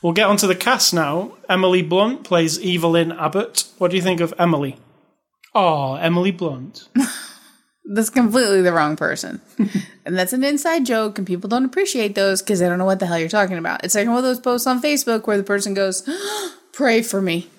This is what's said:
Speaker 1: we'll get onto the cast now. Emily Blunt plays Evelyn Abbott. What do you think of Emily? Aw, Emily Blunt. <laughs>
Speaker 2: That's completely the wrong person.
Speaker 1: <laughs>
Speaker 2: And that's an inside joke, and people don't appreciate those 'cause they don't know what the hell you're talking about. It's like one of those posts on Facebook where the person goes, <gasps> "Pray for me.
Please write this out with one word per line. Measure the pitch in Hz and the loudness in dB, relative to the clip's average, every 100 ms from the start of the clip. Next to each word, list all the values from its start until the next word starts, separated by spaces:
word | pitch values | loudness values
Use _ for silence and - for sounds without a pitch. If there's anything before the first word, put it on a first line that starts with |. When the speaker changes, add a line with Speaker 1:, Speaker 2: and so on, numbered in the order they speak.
Speaker 1:
we'll | 175 | 2
get | 170 208 | 2 4
onto | 202 208 | 4 2
the | |
cast | 185 - 254 - | 0 2 2 2
now. | 175 147 156 202 - - | 2 0 -2 -6 -12 -2
Emily | 190 190 185 | 2 4 2
Blunt | 160 180 214 262 | 2 2 2 -2
plays | - 175 165 160 | -2 0 0 -2
Evelyn | 190 175 165 165 165 | -2 0 2 2 0
Abbott. | 165 156 190 233 - - _ | -2 -2 -2 -4 -6 -8 _
What | 180 | 0
do | 185 | 0
you | |
think | 180 175 | 0 0
of | 170 - | -2 2
Emily? | 175 156 143 127 _ _ _ _ _ _ _ | 2 2 -2 -8 _ _ _ _ _ _ _
Aw, | 220 180 156 135 135 | 2 2 2 -2 -2
Emily | 170 175 185 | 0 2 0
Blunt. | 185 170 135 131 - - | -2 -6 -6 -12 -18 -6
<laughs> | 240 262 - - - - _ _ _ - | -2 -2 -4 -16 -20 -20 _ _ _ -6
Speaker 2:
That's | 202 220 | -2 0
completely | 262 233 233 233 196 | 2 2 4 4 4
the | 180 | 4
wrong | 170 151 156 | 2 0 0
person. | 156 - - - _ - | -2 -4 -8 -12 _ -2
Speaker 1:
<laughs> | 208 - - - - | -2 -2 -8 -14 -6
Speaker 2:
And | 185 | -2
that's | 185 | -2
an | 254 | 0
inside | 277 294 330 330 254 | 0 0 0 0 0
joke, | 226 214 214 | 0 0 -4
and | 185 | -4
people | 180 196 | -4 -2
don't | 233 262 | 0 0
appreciate | 370 392 262 208 202 | 0 -2 0 -2 0
those | 196 190 | 0 0
'cause | - 196 | 0 0
they | 175 | 2
don't | 175 | 2
know | |
what | 190 190 | 0 0
the | 180 | 0
hell | 170 | -2
you're | 165 | 0
talking | 214 190 180 | 0 0 -2
about. | 170 - | -4 -4
It's | - | -2
like | 208 220 | 0 0
one | 240 | 0
of | |
those | 254 247 | 0 -2
posts | 254 247 247 | 0 0 0
on | 254 | 0
Facebook | 302 285 247 226 220 | 0 0 0 -2 0
where | 208 | -2
the | |
person | 196 202 202 | 0 -2 -2
goes, | 196 196 185 - 349 403 415 | -2 -2 -2 -8 -8 -6 -6
<gasps> | 370 - _ | -8 -12 _
"Pray | - 269 226 | -2 2 2
for | 226 196 | 0 -2
me. | 190 170 180 | 0 -2 -6